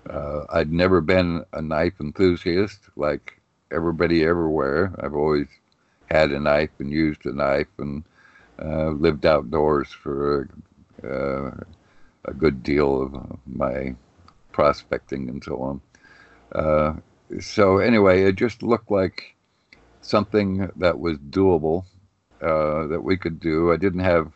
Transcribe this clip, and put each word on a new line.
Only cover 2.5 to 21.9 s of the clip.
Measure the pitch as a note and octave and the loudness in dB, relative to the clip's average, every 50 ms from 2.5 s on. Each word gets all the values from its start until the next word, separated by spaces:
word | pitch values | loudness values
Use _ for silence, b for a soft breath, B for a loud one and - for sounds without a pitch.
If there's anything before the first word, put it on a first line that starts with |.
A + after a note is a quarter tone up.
| E2+ F#2 G#2 G2+ - _ _ _ _ | 0 0 -2 -2 -6 _ _ _ _
like | - D2 D2+ C#2+ C2+ _ - _ _ _ _ _ _ _ _ | -4 -2 -2 -2 -4 _ -18 _ _ _ _ _ _ _ _
everybody | - E2+ E2 E2+ E2 D#2 F2 E2 E2+ E2 D#2 | -4 -2 -2 -2 0 0 0 2 4 4 4
everywhere. | D#2+ F2 E2+ E2 D#2+ D#2 D#2 C2+ C2+ C#2+ D#2+ F#2+ F#2+ F#2 - | 4 2 2 0 0 0 0 0 0 0 0 0 -2 -4 -8
I've | - C#2+ D2 | -10 -6 -4
always | D2 D2 D#2 D2+ C#2+ C#2+ - _ _ _ _ _ _ _ _ _ _ _ - | -2 0 0 0 0 -2 -4 _ _ _ _ _ _ _ _ _ _ _ 0
had | - D#2 D#2 D2 | 2 2 4 2
a | C#2+ C#2+ | 0 0
knife | D2 D2 C#2+ D2+ D#2 D#2 _ _ | 0 2 2 2 0 -2 _ _
and | C#2 C#2 | -8 -4
used | D2 D#2 D#2+ D#2 D2+ - - | 0 0 0 0 -2 -4 -8
a | C#2+ C2 | -8 -4
knife | C#2+ C#2+ C#2 C#2 C#2+ D2+ _ _ - | -2 0 0 0 0 -2 _ _ -8
and, | C#2 C#2+ C#2 D2 D#2 b b b b b b b b b b - | -8 -6 -8 -8 -12 b b b b b b b b b b -12
uh, | D#2 D#2 D#2 D#2 D#2 D#2+ | -8 -6 -4 -2 -2 -2
lived | D2+ C#2+ D#2 E2 D2+ C#2 E2 | -2 2 2 0 0 2 2
outdoors | E2 D#2 C#2+ C2+ A#1 - D#2 D2 D2+ D2+ C#2+ C2+ - | 2 2 2 0 -2 0 0 2 2 2 0 -2 -4
for, | - - _ C#2+ C#2+ C#2 C#2+ C#2+ C#2+ C#2+ C2+ - - - - _ _ _ - _ _ - - | -12 -14 _ -8 -6 -4 -2 -2 -2 -2 -4 -8 -16 -20 -20 _ _ _ -20 _ _ -16 -12
uh, | A#1+ C2+ C2 C#2 C#2 C2+ C2+ C#2 B1+ B1+ - - - - b b b b b b b b b - | -8 -6 -6 -4 -4 -4 -6 -6 -8 -10 -14 -18 -18 -20 b b b b b b b b b -12
a | - - | -12 -4
good | C#2 D2+ D#2 C#2 B1+ A#1+ | 0 0 0 0 0 -4
deal | - C#2+ D2 D2 C#2 C2+ C2 | -2 0 2 2 2 2 0
of | C2+ C2+ C#2 C2+ B1+ - - - _ | -2 -4 -8 -12 -12 -14 -16 -16 _
my | C2+ B1+ C2+ C#2 C2 B1+ C2+ C2+ C2+ B1+ - _ _ _ _ _ - _ _ _ _ | -12 -6 -4 -4 -4 -4 -4 -6 -8 -10 -12 _ _ _ _ _ -20 _ _ _ _
prospecting | - - D2+ C#2+ C#2+ - - _ - B1 _ - C#2 C2+ C2+ B1 | -2 2 2 2 2 0 -6 _ -8 -8 _ -10 -10 -8 -8 -8
and | B1+ C#2 - | -10 -12 -10
so | - C#2 B1+ | -8 -8 -6
on. | C2 C2+ C#2+ C#2+ _ _ b b b b b b b b b b b _ - | -6 -8 -8 -10 _ _ b b b b b b b b b b b _ -6
Uh, | - - D#2 D2+ D2+ D2+ D#2 D#2 - _ _ _ _ _ _ - - | -2 0 2 2 2 2 0 -2 -6 _ _ _ _ _ _ -12 -12
so | F2+ - - G#2+ G2+ F#2+ F#2+ G2 | -12 -4 2 4 6 6 6 4
anyway, | F#2+ A#2+ A#2 G#2+ G2+ F#2+ F#2 F#2 F#2+ | 4 4 4 6 6 6 6 6 4
it | G2 F#2+ | 2 2
just | F#2+ A#2+ A#2 - _ | 2 -2 -4 -2 _
looked | - A2 A#2 A2 - - | -2 -2 -2 -2 0 -2
like | G#2 G2 F#2+ F2+ _ - - - _ _ _ _ _ _ _ _ _ _ _ _ _ _ | 0 0 0 -2 _ -10 -18 -18 _ _ _ _ _ _ _ _ _ _ _ _ _ _
something | - - - G#2+ G2+ - - G#2+ G2+ G2 F#2+ F#2+ G2 F2 - | -6 0 0 0 0 2 0 2 2 2 -2 -2 -4 -6 -4
that | - F2 F2 D#2+ B1+ | 0 2 2 2 2
was | D#2 E2+ D#2 | -2 -4 -4
doable, | C#2+ C#2+ C#2+ - F#2 G2 F#2+ F2+ D#2 D2+ D#2+ D#2+ F#2 F#2 - | -4 -8 -4 0 4 4 4 4 4 2 0 -2 -2 -4 -10